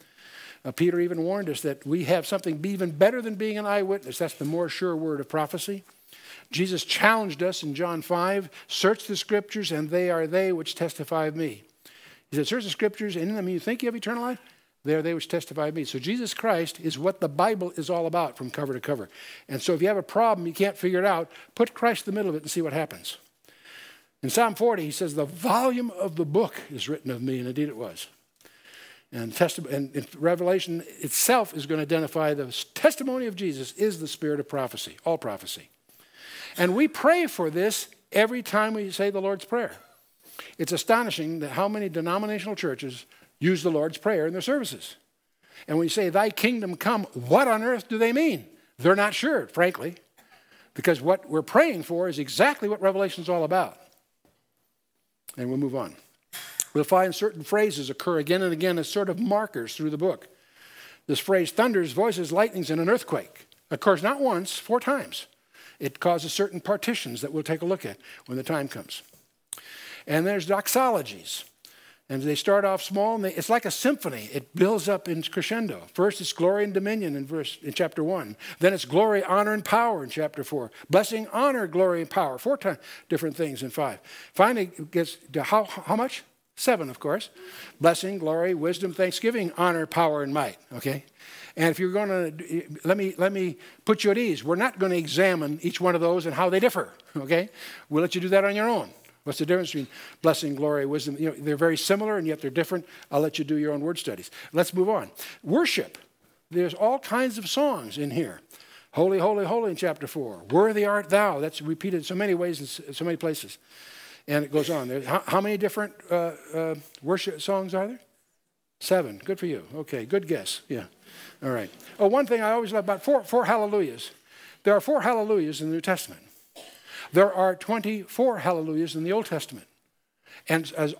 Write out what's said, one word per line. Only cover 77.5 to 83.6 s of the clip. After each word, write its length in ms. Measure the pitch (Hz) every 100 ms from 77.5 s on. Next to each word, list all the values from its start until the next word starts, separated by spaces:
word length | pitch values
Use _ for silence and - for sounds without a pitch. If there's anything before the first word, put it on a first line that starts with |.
| -
in 100 | 151
chapter 300 | - 170 -
one. 340 | 160 185 117 107 - -
Then 160 | 175
it's 100 | 190
glory, 380 | 127 156 220 202
honor, 300 | 190 202 208
and 120 | 214
power 380 | - 214 233 196
in 80 | 131
chapter 340 | 156 151 -
four. 260 | 135 147 117 - -
Blessing, 360 | 160 208 226 214
honor, 340 | 214 277 262 190
glory, 340 | 170 190 175
and 100 | 165
power. 280 | - 156 127
Four 180 | 233 277
ti-, 240 | 196 151 - - -
different 280 | 160 160 139
things 260 | 160 127